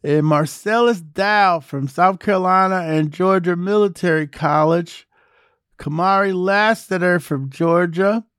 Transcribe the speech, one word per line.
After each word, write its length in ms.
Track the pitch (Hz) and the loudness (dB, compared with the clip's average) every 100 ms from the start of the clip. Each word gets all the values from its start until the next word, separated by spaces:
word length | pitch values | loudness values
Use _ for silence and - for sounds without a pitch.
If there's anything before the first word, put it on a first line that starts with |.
And 220 | 147 151 156 | 0 2 2
Marcellus 760 | 151 151 - 202 226 240 208 | 2 0 -6 -2 2 2 0
Dow 600 | 160 147 196 208 196 170 | -6 -4 0 4 2 2
from 260 | 131 139 135 | -4 -6 -6
South 320 | - 180 190 | 0 0 0
Carolina 640 | - 190 185 185 190 185 | -2 0 2 2 2 0
and 320 | 165 156 156 | -2 -2 -2
Georgia 420 | 147 185 190 175 175 | 0 0 2 0 -2
Military 720 | 185 208 208 - 180 156 147 | 0 0 0 -2 -2 0 -2
College. 800 | - 156 151 156 170 170 - _ _ _ _ _ _ _ _ | -4 0 2 2 0 -4 -14 _ _ _ _ _ _ _ _
Kamari 560 | - 156 185 196 196 | -8 -2 0 2 0
Lassiter 840 | 185 185 202 214 220 - 185 180 175 | -2 0 0 0 -2 -4 -2 0 0
from 300 | - 139 135 | -2 -6 -6
Georgia 760 | - 170 170 175 165 196 220 - | -4 0 2 0 0 0 0 -6